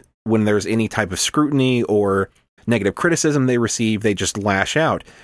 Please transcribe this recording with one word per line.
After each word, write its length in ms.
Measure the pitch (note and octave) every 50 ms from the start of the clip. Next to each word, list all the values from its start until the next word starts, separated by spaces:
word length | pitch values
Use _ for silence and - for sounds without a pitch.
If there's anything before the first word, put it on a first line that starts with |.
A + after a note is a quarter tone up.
| - _ _ _ -
when 220 | A2 A2 A2 G#2+
there's 220 | G#2 G#2 G#2 F2+
any 200 | E2 A2 A2+ A2
type 240 | G2+ - A2+ G#2 F2
of 80 | F2+ -
scrutiny 640 | - - - D3+ D3+ C#3 D3 C3+ C3 C3 B2+ A#2+ A2
or 460 | - G#2+ G#2 G2+ G2 G2 G2 F#2+ - _ _ _ _ _ _ - A2
negative 260 | A#2+ A2+ G3 G3 F#3
criticism 520 | - - E3+ E3+ D#3+ - D#3 D3 C#3+ C3
they 120 | B2+ B2 A#2+
receive, 440 | A#2 G#2+ - - A2+ A2 A2 G2 A2
they 120 | G#2+ G2+
just 240 | E2+ G2 - - G#2+
lash 380 | G2+ G#2 G2 G2 F#2+ - -
out. 260 | D3+ D#3+ C#3+ G2+ - - - - -